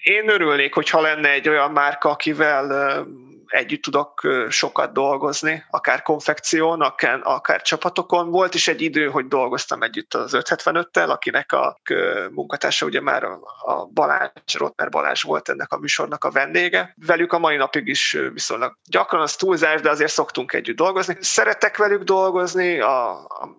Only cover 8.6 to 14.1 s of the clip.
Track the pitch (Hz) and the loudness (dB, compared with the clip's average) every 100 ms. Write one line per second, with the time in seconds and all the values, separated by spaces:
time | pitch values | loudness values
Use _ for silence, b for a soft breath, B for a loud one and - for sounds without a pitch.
8.6 | - 123 160 147 147 139 131 139 127 127 | 0 0 0 0 0 0 0 0 0 -2
9.6 | - 123 113 110 - 117 117 135 - 165 | -4 -4 -4 -4 -6 -4 -2 -2 0 -2
10.6 | 170 165 170 180 160 143 - 139 - 131 | 0 0 0 0 2 0 -2 -2 0 0
11.6 | 131 - - - 87 101 95 147 147 139 | 0 -2 -2 0 0 -2 -4 -8 -8 -4
12.6 | 156 - 156 139 139 - - 92 - - | -2 0 -2 -2 0 0 -2 -8 -16 -10
13.6 | - 139 - - 147 | -4 -4 -2 0 2